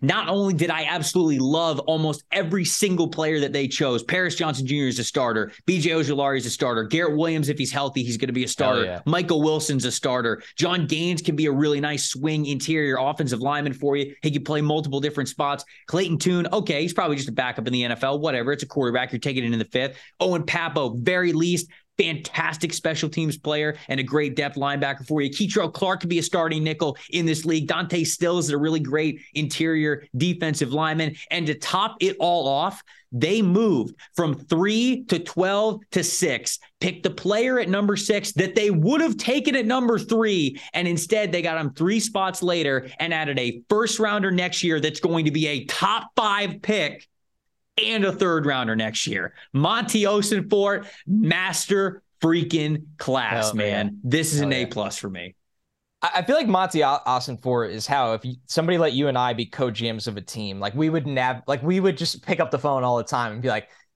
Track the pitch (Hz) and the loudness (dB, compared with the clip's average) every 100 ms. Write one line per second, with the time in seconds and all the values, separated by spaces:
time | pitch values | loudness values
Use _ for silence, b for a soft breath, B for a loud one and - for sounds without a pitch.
0 | 135 196 170 196 196 160 170 160 147 175 | 0 0 0 0 2 2 0 0 -2 -2
1 | 151 185 160 139 131 160 165 139 147 160 | 0 2 2 4 2 2 2 0 0 2
2 | 156 147 - 185 165 190 175 - 208 175 | 0 -2 -4 -2 0 0 0 2 2 2
3 | 165 - 156 156 139 143 131 - 139 120 | 0 0 0 2 0 0 -2 0 0 0
4 | 113 180 180 165 160 131 131 147 131 123 | 0 0 0 -2 -2 -2 -2 0 0 -2
5 | 113 147 123 110 104 B - 175 165 165 | -2 0 2 0 -2 B -4 -2 0 0
6 | 143 139 139 135 117 - 135 113 107 160 | 0 0 0 -2 -4 -4 -2 -2 -2 -2
7 | 170 151 165 160 143 147 156 139 139 135 | 0 0 0 0 -2 -2 -2 -2 -4 -4
8 | 120 113 131 123 123 - 131 120 95 87 | -4 -2 -2 -2 -2 0 2 2 0 -2
9 | - 175 180 160 156 156 151 135 120 - | 0 0 2 2 2 0 0 -2 -2 -2
10 | 139 127 117 107 B - 170 180 151 160 | -2 0 0 -2 B -2 0 0 0 0
11 | 175 170 160 147 156 135 151 143 147 143 | 0 0 -2 0 2 2 2 2 0 -2
12 | - 131 151 156 143 139 147 160 147 127 | -4 -2 -2 0 0 -2 0 0 2 2
13 | 135 151 139 120 135 147 147 131 143 143 | 0 0 -2 0 0 0 -2 -2 0 0
14 | 139 B 156 143 143 151 151 151 156 139 | -2 B -2 -2 -2 0 2 2 0 -2
15 | 143 143 131 - 143 139 - B B 165 | -2 -2 -4 -2 -2 -2 -8 B B -2
16 | 190 165 180 180 170 180 - 147 170 170 | 0 2 2 2 2 0 0 -2 0 0
17 | 175 143 123 110 127 120 117 123 120 117 | 0 0 -2 -2 -2 -2 -2 0 0 0
18 | 135 147 156 127 120 143 135 147 123 123 | -2 0 0 0 -2 -4 -4 -2 0 0
19 | 127 113 143 131 117 117 107 127 135 135 | -2 -4 -2 -2 0 0 0 -2 -2 -6
20 | B B 185 175 165 175 165 160 127 120 | B B 0 0 0 -2 0 -2 -2 0
21 | 120 180 175 156 170 175 - B B - | 0 2 2 2 2 0 -2 B B -2
22 | 165 156 160 - 165 156 170 - 160 156 | 0 -2 -6 -4 -4 -2 -4 -2 -2 -2
23 | 156 160 156 - 151 151 151 151 B 135 | -2 0 -2 -2 -2 0 0 -4 B -4
24 | 131 147 147 139 143 139 139 143 139 139 | 0 0 0 0 -2 0 -2 0 -2 -4
25 | 131 156 135 - 208 214 170 - 190 190 | -4 -2 0 0 0 2 0 0 0 0
26 | 170 170 160 180 165 156 156 156 156 131 | 0 -2 0 0 0 0 -2 0 -2 -4
27 | B 175 165 156 160 160 143 165 170 175 | B -2 0 0 0 0 0 -2 -2 -2
28 | 160 - 175 175 143 143 156 156 131 151 | -2 0 0 0 0 0 0 0 0 0
29 | 160 156 B 151 147 - 160 160 151 143 | 0 -2 B -4 -4 0 0 2 2 -2
30 | - 127 175 175 160 160 127 147 160 160 | -4 -2 0 0 0 0 0 0 0 0
31 | 156 156 B 175 160 147 - 185 220 220 | -2 -4 B -2 -2 -2 -2 0 0 0
32 | 185 190 170 175 135 139 180 - - b | -2 2 2 2 2 2 0 -4 -18 b
33 | b 123 151 220 190 185 226 143 104 - | b 0 2 4 4 4 4 2 0 -6
34 | B - 160 131 - 165 196 220 247 254 | B -2 0 0 0 2 4 2 2 0
35 | - 170 175 175 185 202 220 196 - 185 | 0 -2 -2 0 2 2 0 -2 -2 -2
36 | - - 175 120 - - b - 185 165 | 0 0 0 0 -4 -8 b -6 -4 -2
37 | 185 - 180 208 254 254 180 196 202 202 | -4 -2 0 2 2 2 2 2 2 0
38 | - 208 208 - 185 196 208 170 165 311 | -2 -4 -4 0 0 2 2 4 4 4
39 | 330 - - 285 294 262 220 262 240 220 | 2 0 0 0 2 2 2 2 2 0
40 | - 226 220 190 143 135 B - 175 170 | 2 2 4 2 0 -2 B -2 0 0
41 | - 214 208 175 170 160 147 - 170 220 | 0 0 2 0 0 -2 -4 0 2 2
42 | 220 196 190 180 175 175 143 131 131 B | 0 0 -2 0 0 2 2 0 -2 B
43 | 170 160 147 131 123 117 - 208 226 - | -2 -2 -2 -2 -4 -4 0 2 2 0
44 | 214 208 196 180 180 - 175 160 151 151 | 0 0 0 0 0 0 0 2 0 2
45 | 160 165 151 151 151 143 147 - 190 214 | 2 4 2 0 0 -2 -4 -2 0 0
46 | 208 - 214 202 202 - - 208 147 - | -2 0 2 2 -2 -6 -2 0 -2 -6
47 | - _ _ _ _ _ _ - 220 220 | -20 _ _ _ _ _ _ -4 -2 0
48 | 196 - 185 160 147 131 117 110 110 107 | 0 0 0 0 0 -2 -2 -2 -2 -4
49 | - 98 92 B B 135 160 226 220 220 | -4 -4 -6 B B 0 0 0 0 0
50 | 202 208 208 208 - 208 202 196 B B | 2 2 0 0 2 2 2 0 B B
51 | B 208 160 170 185 160 - 196 196 185 | B 2 2 2 0 -4 0 0 0 -4
52 | _ - 165 165 151 170 151 151 - - | _ -2 2 2 2 0 0 -2 -6 -10
53 | - 131 117 117 107 110 104 104 104 101 | -2 0 0 0 0 0 0 0 -2 -4
54 | 123 151 156 147 143 127 123 110 98 - | 0 0 2 0 0 0 -2 -4 -6 -6
55 | 104 92 87 - _ _ _ _ _ - | -8 -10 -12 -16 _ _ _ _ _ -4
56 | 170 175 180 302 233 185 185 160 147 143 | -2 0 2 2 4 2 2 2 2 2
57 | 120 127 131 117 127 120 110 107 107 143 | 0 0 -2 -6 0 0 0 -4 -2 0
58 | 120 110 123 127 - - 165 175 160 123 | 2 0 -4 -10 -4 0 2 4 2 2
59 | 143 127 123 117 113 - 127 107 117 113 | 2 2 0 0 -4 -2 -2 0 -4 -4
60 | 113 101 87 113 104 98 101 123 156 160 | -6 -8 -10 -8 -8 -6 -4 0 2 0
61 | 143 131 127 127 - 135 147 185 190 143 | -2 0 0 -2 -2 -2 2 2 2 0
62 | 165 - - 185 165 139 147 135 123 120 | -4 -4 -4 0 0 0 0 2 2 0
63 | 113 131 117 107 123 107 - b b | 0 -2 -2 -2 -2 -2 -4 b b